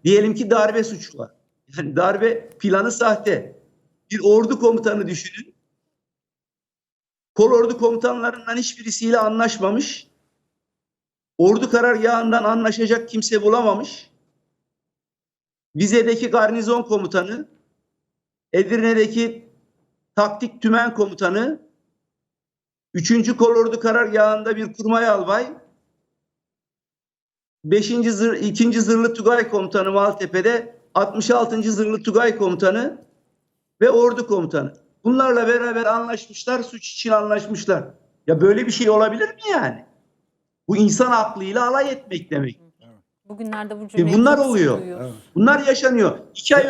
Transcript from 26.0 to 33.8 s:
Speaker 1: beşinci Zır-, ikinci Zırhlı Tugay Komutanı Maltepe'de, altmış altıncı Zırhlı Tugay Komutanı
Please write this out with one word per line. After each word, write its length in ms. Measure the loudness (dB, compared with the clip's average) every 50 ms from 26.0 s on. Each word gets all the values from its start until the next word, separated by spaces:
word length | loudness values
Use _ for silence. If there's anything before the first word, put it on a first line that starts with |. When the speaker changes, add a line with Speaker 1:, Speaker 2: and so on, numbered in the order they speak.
| _ _ _ _ _ _ _ _ _ _ _ _ _ _ _ _ _ _ _ _ _ _ _ _ _ _ _ _ _ _ _ _ -2
Speaker 1:
beşinci 460 | 0 0 0 2 0 -2 0 0 0
Zır-, 260 | 0 0 0 -2 0 -2
ikinci 440 | -4 -4 0 2 2 2 2 0
Zırhlı 320 | 2 2 2 2 2 0 -2
Tugay 360 | 0 0 2 2 2 0 -2
Komutanı 420 | -2 -4 -4 -2 -2 -2 -2 0
Maltepe'de, 840 | 0 2 2 0 0 -2 -8 -4 -4 -2 0 0 0 0 -4 -8 -16 _ _ _ _
altmış 380 | -2 -2 -2 -2 -6 0 2
altıncı 400 | 2 2 2 0 -2 -4 -2 -2
Zırhlı 320 | -2 -2 -2 -2 -4 -4 -4
Tugay 340 | -4 -4 0 0 -2 0 0
Komutanı 600 | -2 -2 -2 0 0 0 0 0 -4 -6 -8 -12 -20 _ _ _ _ _ _ _ _ _ _ _ _ _ _ _